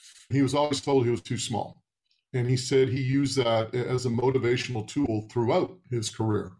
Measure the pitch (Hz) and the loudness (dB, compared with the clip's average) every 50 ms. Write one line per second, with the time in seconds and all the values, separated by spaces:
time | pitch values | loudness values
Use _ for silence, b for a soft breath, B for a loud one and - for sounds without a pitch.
0 | B B B B B B 127 139 135 123 135 147 147 147 143 139 - 147 139 135 | B B B B B B 0 2 2 2 2 2 2 0 0 -2 0 2 2 4
1 | 120 120 120 - - - 123 - - - 113 101 - - - _ _ _ _ _ | 4 2 0 -2 -4 -6 -6 -6 -4 -4 -4 -6 -6 -8 -12 _ _ _ _ _
2 | _ _ _ _ _ _ - 127 120 123 131 127 - - 143 135 131 113 120 139 | _ _ _ _ _ _ -4 -2 0 2 0 0 0 2 4 4 4 4 2 -2
3 | 131 127 135 139 143 135 - 135 120 - 143 113 113 - - 123 120 117 127 123 | 0 0 2 2 2 2 0 0 2 2 2 2 0 0 -4 -4 -2 -2 -2 -2
4 | 123 123 117 117 120 131 131 127 110 120 127 127 - - 123 110 107 - - 143 | -2 -2 0 2 0 2 2 2 0 0 0 -2 -2 -4 -6 -8 -8 -6 -4 -2
5 | 143 120 110 107 107 - - 120 117 113 160 185 147 - - - _ - 123 117 | -2 0 -2 -4 -4 -4 -4 -2 0 2 2 0 0 -2 -6 -16 _ -8 -6 -6
6 | 110 - - - 113 110 104 98 92 - - | -6 -6 -6 -4 -2 0 0 -2 -4 -6 -14